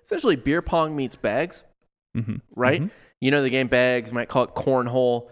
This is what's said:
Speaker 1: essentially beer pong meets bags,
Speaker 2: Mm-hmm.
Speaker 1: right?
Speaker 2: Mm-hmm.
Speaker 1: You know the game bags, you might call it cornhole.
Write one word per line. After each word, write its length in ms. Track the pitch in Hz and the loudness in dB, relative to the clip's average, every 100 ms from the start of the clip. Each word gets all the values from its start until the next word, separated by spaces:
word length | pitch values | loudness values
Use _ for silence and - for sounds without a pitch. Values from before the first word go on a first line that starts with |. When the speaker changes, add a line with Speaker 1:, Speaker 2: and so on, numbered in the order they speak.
Speaker 1:
essentially 320 | - 381 254 139 | -8 -2 0 0
beer 260 | - 165 | 0 -2
pong 340 | - 170 156 151 | 0 0 0 -2
meets 200 | 131 - | -6 -4
bags, 480 | 110 113 175 - - _ _ _ _ - | -4 -2 -4 -8 -20 _ _ _ _ -8
Speaker 2:
Mm-hmm. 200 | 104 - - - | -6 -8 -10 -2
Speaker 1:
right? 260 | 123 156 | 0 0
Speaker 2:
Mm-hmm. 120 | 185 - _ _ | -2 -8 _ _
Speaker 1:
You 100 | 131 | 2
know 100 | 147 | 2
the 80 | 135 | 2
game 180 | 131 127 | 0 2
bags, 420 | 127 127 123 110 | 2 4 2 -2
you 40 | |
might 160 | 120 120 | -6 -2
call 140 | 131 | 0
it 100 | 120 | 0
cornhole. 760 | - - 131 120 127 123 120 120 | 0 0 0 0 2 2 0 -4